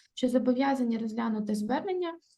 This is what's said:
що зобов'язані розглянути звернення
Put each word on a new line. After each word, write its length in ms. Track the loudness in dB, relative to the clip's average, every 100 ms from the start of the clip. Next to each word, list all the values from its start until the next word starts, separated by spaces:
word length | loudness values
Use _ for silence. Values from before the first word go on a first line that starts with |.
| _
що 160 | -2 2
зобов'язані 680 | 2 2 2 2 2 0 0
розглянути 580 | -2 -2 -2 -2 -2 -2
звернення 580 | 0 -2 -2 -2 -4 -6 _